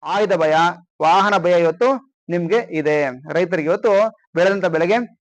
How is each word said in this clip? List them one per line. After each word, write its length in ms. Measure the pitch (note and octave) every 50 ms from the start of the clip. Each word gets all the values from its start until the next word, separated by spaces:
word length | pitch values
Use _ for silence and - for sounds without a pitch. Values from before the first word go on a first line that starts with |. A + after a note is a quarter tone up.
| -
ಆಯುಧ 280 | D3 F3 G3+ G#3+ G3 G3
ಭಯ, 220 | F3 E3 D#3 D#3 D#3 E3 F3 E3+ - _ _ _ _ D3+
ವಾಹನ 340 | D#3 F3 F#3+ F#3+ G#3 G3+
ಭಯ 240 | G3 E3 F3 F3+ E3+
ಇವತ್ತು 280 | E3+ E3 E3 F3 A#3+ B3 C4+ B3+ - _ _ _ _ -
ನಿಮ್ಗೆ 300 | E3+ F3 F3 E3+ F#3+ A#3 A#3 -
ಇದೆ. 280 | D#3+ D#3 D3+ D3+ D3+ D3+ D3 C#3 B2 B2+ C#3+ D#3 D3+
ರೈತರಿಗೆ 360 | D#3+ F3+ F3 F#3 E3+ D3+ D3+
ಇವತ್ತು 240 | F3 G#3 G#3 A#3 G3+ G3 G#3 A3 G#3+ _ _ _ _
ಬೆಳೆದಂತ 300 | D#3+ F3 F#3+ G3 G3+ F#3
ಬೆಳೆಗೆ 340 | F3+ E3 D#3+ D#3+ E3+ G#3 A#3+ B3 - _ _